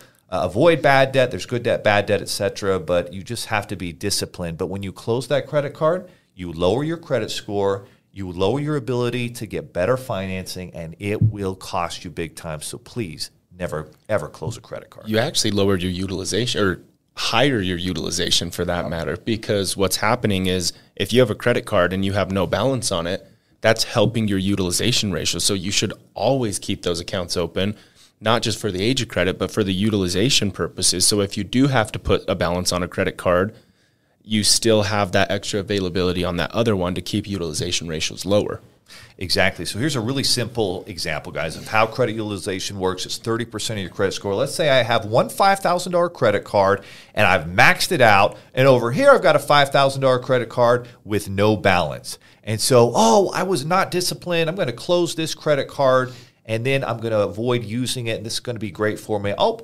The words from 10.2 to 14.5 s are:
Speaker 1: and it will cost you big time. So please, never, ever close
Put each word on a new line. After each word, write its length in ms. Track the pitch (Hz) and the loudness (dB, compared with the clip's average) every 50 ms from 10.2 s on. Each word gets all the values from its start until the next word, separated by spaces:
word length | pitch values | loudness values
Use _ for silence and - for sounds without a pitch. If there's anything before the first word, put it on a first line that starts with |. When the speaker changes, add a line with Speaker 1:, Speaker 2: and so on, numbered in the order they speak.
| 95 95 92 92 90 - - 92 90 85 - | -4 -4 -6 -6 -8 -10 -10 -12 -12 -12 -12
Speaker 1:
and 220 | 85 82 80 82 - | -12 -12 -12 -10 -6
it 220 | 101 101 104 - | -4 -2 0 2
will 340 | 110 110 101 101 98 95 95 | 2 2 2 0 -4 -6 -6
cost 480 | - - - - 90 87 85 - - - | -8 -10 -8 -4 -4 -4 -4 -6 -10 -12
you 60 | 87 | -10
big 260 | 76 87 82 78 - | -8 -8 -8 -8 -10
time. 260 | - - 82 78 73 | -12 -12 -10 -10 -10
So 180 | - - - - | -10 -12 -14 -14
please, 500 | - - - 123 110 80 76 71 - - _ _ _ _ 90 | -16 -12 -8 -8 -8 -8 -8 -12 -12 -12 _ _ _ _ -12
never, 300 | 90 90 76 76 76 78 - - _ _ - | -10 -8 -6 -6 -8 -10 -10 -16 _ _ -4
ever 180 | 110 90 76 | -2 -2 -4
close 300 | - - - 78 80 | -6 -12 -10 -10 -10